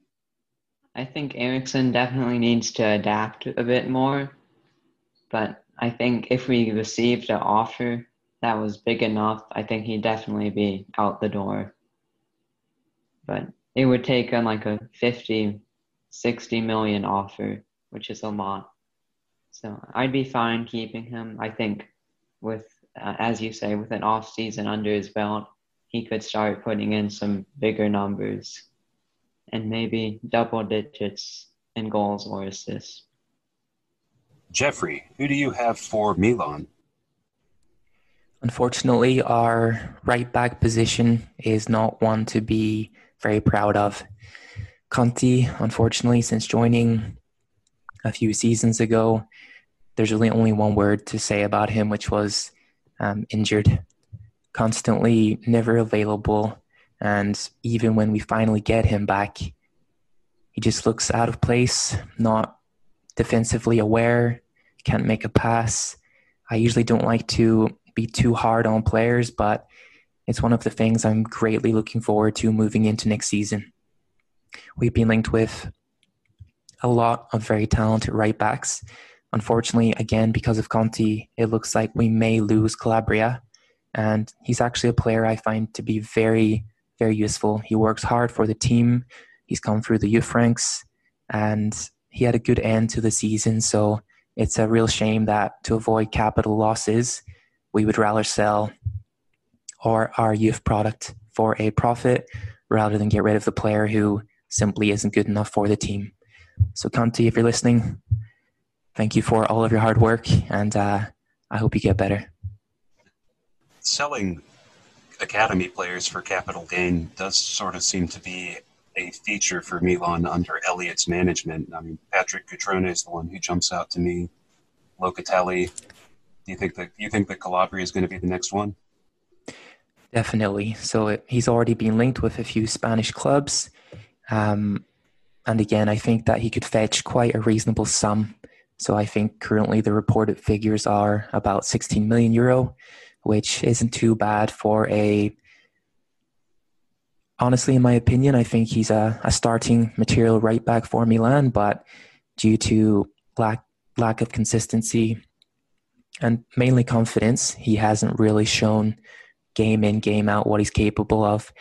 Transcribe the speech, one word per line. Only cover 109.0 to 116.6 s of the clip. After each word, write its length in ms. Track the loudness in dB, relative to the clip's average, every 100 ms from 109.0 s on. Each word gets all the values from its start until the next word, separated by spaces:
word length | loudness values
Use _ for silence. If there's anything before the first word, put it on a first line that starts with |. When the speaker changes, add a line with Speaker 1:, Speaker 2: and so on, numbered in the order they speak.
| 0 2
Speaker 3:
you 60 |
for 220 | 2 2 4
all 140 | 2
of 60 | 2
your 100 | 4
hard 200 | 4 6
work, 260 | 6 4 2 2 2
and, 240 | -2 0 0
uh, 300 | 0 -2 -4 _ _ _ -8
I 80 | -2
hope 160 | 0
you 60 | 2
get 160 | 2 2
better. 360 | 0 -2 -6 _ -16 -16 _ _ _ _ _ _ _ _ _ _ _ _
Speaker 2:
Selling 640 | -6 -4 -4 -4 -4 -6 -14 _ _ _ _ _ _ -12
academy 480 | -4 0 0 0 -4
players 400 | -6 -8 -6 -8
for 140 | -8
capital 440 | -6 -6 -6 -12